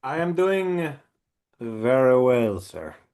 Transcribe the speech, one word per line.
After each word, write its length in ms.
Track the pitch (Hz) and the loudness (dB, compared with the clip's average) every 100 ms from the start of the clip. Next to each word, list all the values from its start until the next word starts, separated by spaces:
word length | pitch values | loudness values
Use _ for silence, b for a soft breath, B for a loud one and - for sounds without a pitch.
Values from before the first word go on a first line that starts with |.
I 140 | 131 151 | -6 -4
am 160 | 170 | -4
doing 600 | 170 185 190 185 180 165 139 _ _ _ _ _ _ | 0 0 0 -2 -4 -4 -10 _ _ _ _ _ _
very 600 | 117 110 113 131 131 127 | -12 -4 0 2 4 4
well, 400 | 127 123 113 98 | 4 2 0 -2
sir. 360 | 92 - 80 - _ | -10 -16 -16 -18 _